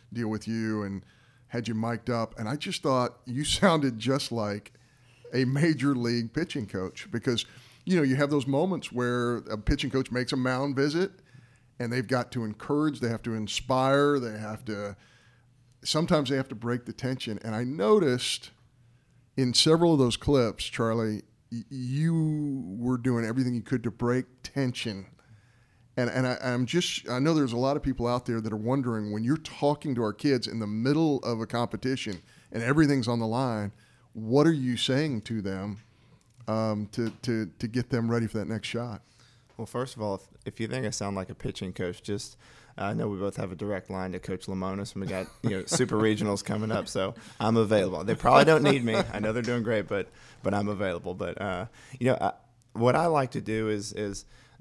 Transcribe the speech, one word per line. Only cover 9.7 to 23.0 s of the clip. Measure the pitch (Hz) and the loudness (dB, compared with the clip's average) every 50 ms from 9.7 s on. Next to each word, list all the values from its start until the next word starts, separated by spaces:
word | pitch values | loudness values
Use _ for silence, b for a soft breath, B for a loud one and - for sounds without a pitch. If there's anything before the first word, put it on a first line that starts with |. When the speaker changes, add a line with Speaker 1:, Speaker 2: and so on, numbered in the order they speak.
| 143 131 139 123 | 0 0 0 -2
Speaker 1:
coach | 131 131 131 - | -2 -2 -2 0
makes | - 123 127 120 | -2 -2 -2 0
a | 147 | -2
mound | 131 123 127 131 123 139 143 131 | 0 0 0 0 0 0 -2 0
visit | 131 139 151 147 170 185 196 - - b b b b b b b b b b b - | 2 2 2 2 0 0 -2 -4 -12 b b b b b b b b b b b -6
and | 123 113 | -4 -2
they've | 123 131 110 | -2 -2 0
got | 98 131 123 123 - | 0 0 0 0 -2
to | - 123 113 | -4 -4 -4
encourage, | 107 107 - - - 147 147 151 156 143 113 | -4 -6 -8 -4 0 0 2 2 2 0 0
they | 127 127 | -2 -2
have | 113 107 | -2 -2
to | - 120 113 | -4 -4 -4
inspire, | 110 107 98 - - 123 123 131 131 131 135 139 143 143 147 143 135 | -4 -4 -4 -6 -6 0 0 2 2 4 4 4 6 6 4 4 2
they | 120 113 107 107 | 0 -4 -6 -8
have | 110 107 110 107 - | -8 -8 -8 -8 -8
to, | 110 104 101 104 101 95 b b b b b b b b b b b b _ _ _ _ _ | -6 -6 -6 -6 -8 -10 b b b b b b b b b b b b _ _ _ _ _
sometimes | - - - 156 170 175 175 151 139 120 | -6 -2 0 0 2 4 4 2 4 2
they | 139 | 0
have | 135 131 - | 0 0 -4
to | 123 | -6
break | 110 120 120 120 120 - | -6 -2 -2 -2 -2 -4
the | 120 | -8
tension. | - - - 127 131 131 - 117 104 - | -10 -4 -4 -4 -4 -4 -4 -6 -6 -6
And | - 113 107 | -6 -6 -4
I | 110 123 | -4 -4
noticed | 127 147 170 196 214 214 214 170 131 123 127 - - - - - - _ _ _ _ b b b b b b b b b b b b b | -4 -2 0 4 6 6 6 6 4 2 2 0 -4 -6 -6 -8 -16 _ _ _ _ b b b b b b b b b b b b b
in | 131 135 123 113 | 0 0 2 4
several | - - 156 160 165 175 170 160 | 4 6 6 8 8 8 6 8
of | 139 | 6
those | 127 120 113 - | 6 4 2 0
clips, | - 143 143 135 117 107 92 - - | 2 4 4 4 4 2 0 -4 -10
Charlie, | - - - 117 113 113 117 110 110 107 104 - _ _ _ _ - | -8 -4 -2 0 2 2 2 0 0 -2 -4 -8 _ _ _ _ -10
y-, | 117 117 107 - | -10 -10 -10 -10
you | 135 131 123 123 131 147 156 170 165 160 156 156 151 151 147 143 135 135 82 | -10 -8 -6 -4 0 2 2 2 2 2 2 2 0 0 -2 -2 -4 -4 -6
were | 87 95 120 120 123 127 | -8 -8 -4 0 0 0
doing | 120 | 2